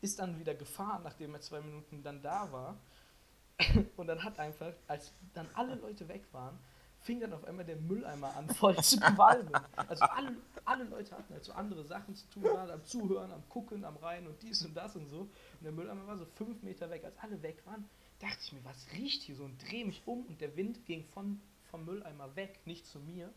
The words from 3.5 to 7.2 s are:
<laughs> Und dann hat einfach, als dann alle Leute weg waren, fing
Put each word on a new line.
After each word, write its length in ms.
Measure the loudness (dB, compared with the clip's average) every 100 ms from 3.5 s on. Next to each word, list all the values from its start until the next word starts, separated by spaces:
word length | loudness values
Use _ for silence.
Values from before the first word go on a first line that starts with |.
| 0
<laughs> 380 | 8 8 8 -2
Und 100 | -2
dann 140 | -2
hat 160 | -2 -4
einfach, 340 | -6 -4 -8 -8 -6
als 260 | -6 -6 -18 -14
dann 160 | -10 -8
alle 200 | -2 -2 -2
Leute 300 | -8 -10 -10
weg 160 | -10 -12
waren, 260 | -10 -10 -12 -16 -20 -20 -16
fing 200 | -6 -4